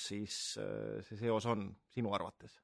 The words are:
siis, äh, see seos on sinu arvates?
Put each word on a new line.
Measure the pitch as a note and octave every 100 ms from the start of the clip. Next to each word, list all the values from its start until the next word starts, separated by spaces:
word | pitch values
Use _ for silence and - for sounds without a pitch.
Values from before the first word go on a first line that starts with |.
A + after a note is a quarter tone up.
| -
siis, | G2+ G#2 - - -
äh, | G2+ G#2+ G#2+ G#2+
see | G2 G#2 A#2
seos | A2 G#2+
on | A2+ G2 E2+ _
sinu | - A2+ G2+
arvates? | F2 - E2+ -